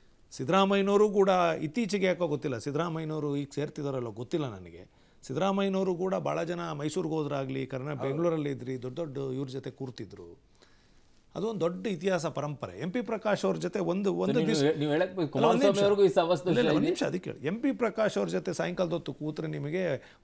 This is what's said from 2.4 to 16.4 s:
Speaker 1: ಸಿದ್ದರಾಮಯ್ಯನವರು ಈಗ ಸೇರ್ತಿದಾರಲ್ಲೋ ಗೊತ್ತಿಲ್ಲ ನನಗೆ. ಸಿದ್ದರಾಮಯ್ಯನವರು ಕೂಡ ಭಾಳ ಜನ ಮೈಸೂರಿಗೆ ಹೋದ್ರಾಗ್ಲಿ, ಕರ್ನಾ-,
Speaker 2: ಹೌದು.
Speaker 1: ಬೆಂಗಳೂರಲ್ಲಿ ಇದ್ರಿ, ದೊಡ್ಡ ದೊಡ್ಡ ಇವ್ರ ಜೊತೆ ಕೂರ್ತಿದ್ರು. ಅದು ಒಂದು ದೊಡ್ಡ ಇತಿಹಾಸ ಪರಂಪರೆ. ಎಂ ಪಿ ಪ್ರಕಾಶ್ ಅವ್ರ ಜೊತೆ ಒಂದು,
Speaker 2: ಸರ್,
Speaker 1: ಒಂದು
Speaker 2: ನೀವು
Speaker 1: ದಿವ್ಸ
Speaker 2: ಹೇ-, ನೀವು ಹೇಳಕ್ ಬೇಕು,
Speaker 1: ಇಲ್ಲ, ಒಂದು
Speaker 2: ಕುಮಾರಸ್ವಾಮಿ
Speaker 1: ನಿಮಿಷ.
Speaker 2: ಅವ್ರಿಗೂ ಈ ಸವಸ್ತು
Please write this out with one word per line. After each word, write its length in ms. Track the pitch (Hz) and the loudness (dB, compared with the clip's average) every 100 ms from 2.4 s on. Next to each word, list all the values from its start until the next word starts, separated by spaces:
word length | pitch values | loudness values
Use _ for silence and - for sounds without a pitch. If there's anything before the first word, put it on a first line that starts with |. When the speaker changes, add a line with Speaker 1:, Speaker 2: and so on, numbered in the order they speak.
| 143 113 | -4 -4
Speaker 1:
ಸಿದ್ದರಾಮಯ್ಯನವರು 800 | 147 143 175 160 156 156 147 143 | -2 -2 -2 -4 -4 -4 -2 -2
ಈಗ 140 | 139 | -4
ಸೇರ್ತಿದಾರಲ್ಲೋ 560 | - - - 139 131 113 | -4 -6 -4 -4 -4 -6
ಗೊತ್ತಿಲ್ಲ 360 | 104 117 170 135 | -8 -6 -4 -4
ನನಗೆ. 400 | 95 87 82 98 _ _ _ | -8 -14 -18 -20 _ _ _
ಸಿದ್ದರಾಮಯ್ಯನವರು 720 | - 135 196 196 196 190 190 | -6 0 2 2 2 2 0
ಕೂಡ 200 | 170 185 | 0 0
ಭಾಳ 280 | 185 143 156 | 0 0 -2
ಜನ 300 | 170 175 170 | -2 -4 -6
ಮೈಸೂರಿಗೆ 420 | 147 151 190 160 | -4 -4 -2 -2
ಹೋದ್ರಾಗ್ಲಿ, 520 | 156 147 143 135 135 131 | -2 -2 -2 -4 -4 -6
ಕರ್ನಾ-, 300 | 131 143 135 | -6 -6 -4
Speaker 2:
ಹೌದು. 120 | 135 | -4
Speaker 1:
ಬೆಂಗಳೂರಲ್ಲಿ 420 | 143 170 160 143 | 0 0 0 -2
ಇದ್ರಿ, 320 | 127 120 127 | -4 -6 -8
ದೊಡ್ಡ 160 | 127 131 | -8 -8
ದೊಡ್ಡ 200 | 160 135 | -8 -6
ಇವ್ರ 300 | 135 131 135 | -6 -4 -6
ಜೊತೆ 220 | 131 131 | -8 -10
ಕೂರ್ತಿದ್ರು. 680 | - 131 117 98 98 85 85 _ _ - _ _ - _ - _ | -10 -12 -10 -14 -14 -18 -20 _ _ -20 _ _ -20 _ -20 _
ಅದು 120 | 151 220 | -6 -4
ಒಂದು 140 | 202 | 0
ದೊಡ್ಡ 260 | 165 180 220 | -2 0 -4
ಇತಿಹಾಸ 400 | 170 190 175 156 | -2 0 0 0
ಪರಂಪರೆ. 540 | 135 147 139 98 90 | -4 -4 -6 -8 -6
ಎಂ 100 | 170 | -4
ಪಿ 100 | 240 | -4
ಪ್ರಕಾಶ್ 440 | 220 220 214 196 | -4 -2 0 0
ಅವ್ರ 120 | 190 165 | 2 0
ಜೊತೆ 220 | 175 - | -2 -2
ಒಂದು, 320 | 165 190 202 | 0 0 0
Speaker 2:
ಸರ್, 100 | 175 | 0
Speaker 1:
ಒಂದು 140 | 131 | 2
Speaker 2:
ನೀವು 120 | - - | 2 4
Speaker 1:
ದಿವ್ಸ 160 | 160 | 4
Speaker 2:
ಹೇ-, 160 | 143 156 | 4 2
ನೀವು 140 | 151 | 2
ಹೇಳಕ್ 160 | 156 - | 2 0
ಬೇಕು, 120 | 190 | 0
Speaker 1:
ಇಲ್ಲ, 40 | |
ಒಂದು 80 | 147 | -2
Speaker 2:
ಕುಮಾರಸ್ವಾಮಿ 320 | 135 - 240 | 2 4 6
Speaker 1:
ನಿಮಿಷ. 180 | - 202 | 6 6
Speaker 2:
ಅವ್ರಿಗೂ 220 | 202 202 | 4 6
ಈ 40 | 190 | 6
ಸವಸ್ತು 400 | 190 170 175 | 6 4 4